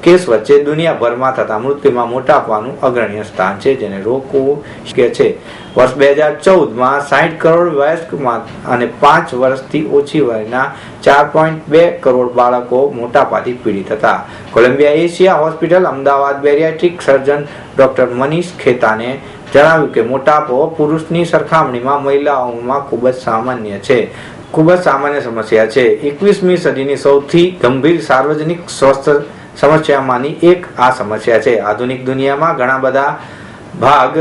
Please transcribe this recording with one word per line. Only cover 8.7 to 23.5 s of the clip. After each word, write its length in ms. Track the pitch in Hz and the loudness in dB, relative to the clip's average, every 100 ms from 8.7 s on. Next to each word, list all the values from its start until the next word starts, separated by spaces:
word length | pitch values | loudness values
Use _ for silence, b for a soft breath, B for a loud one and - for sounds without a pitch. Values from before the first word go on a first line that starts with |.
| 123 120 - | -2 -2 2
પાંચ 340 | 143 156 170 | 4 4 0
વર્ષથી 540 | 123 131 135 - 156 156 | 0 0 0 -4 -6 0
ઓછી 280 | 139 143 156 | 0 0 -2
વયના 500 | 131 110 107 123 139 B B B | 0 -2 -4 -4 -4 B B B
ચાર 260 | - 139 147 | 2 4 4
પોઇન્ટ 360 | 156 160 160 151 | 2 0 -2 0
બે 300 | 151 170 - | 4 4 2
કરોડ 300 | 135 127 123 | 0 2 0
બાળકો 600 | 123 120 123 123 123 143 127 | 2 2 0 0 0 0 -2
મોટાપાથી 560 | 120 139 131 - 98 | -2 0 0 -2 -4
પીડિત 400 | 123 113 98 95 | -6 -4 -4 -6
હતા. 340 | 107 113 95 - B B | -2 -2 -2 -6 B B
કોલંબિયા 420 | 117 123 139 147 | 2 4 4 4
એશિયા 420 | 151 170 170 185 | 4 0 2 2
હોસ્પિટલ 500 | 170 151 - 160 180 | 4 0 -2 0 2
અમદાવાદ 560 | 180 135 139 139 139 139 | 2 0 0 2 0 0
બેરિયાટ્રિક 600 | 143 143 160 160 175 - | 2 2 0 0 -2 -2
સર્જન 420 | - 139 135 147 147 B B - | 2 2 2 -2 -4 B B 2
ડોક્ટર 300 | 131 - 123 | 2 2 -2
મનીષ 380 | 120 139 160 175 - | 0 -2 -2 -6 -4
ખેતાને 600 | - 120 110 110 120 135 B B - | -2 0 0 -2 -4 -8 B B 0
જણાવ્યું 380 | 143 151 160 139 | 4 4 4 2
કે 100 | - | 0
મોટાપો 640 | 113 135 143 151 147 127 156 | -2 0 2 0 0 0 -2
પુરુષની 580 | 160 151 160 160 170 | 0 -2 -2 -2 -4
સરખામણીમાં 800 | 165 160 151 165 147 123 127 143 | 0 0 0 0 0 -2 -2 -2
મહિલાઓમાં 760 | 139 139 147 135 123 117 120 139 | 0 0 0 -2 -2 -6 -4 -4
ખૂબ 280 | 135 117 123 | -4 -2 -2
જ 60 | |
સામાન્ય 640 | 123 - 113 123 | -2 -2 -4 -4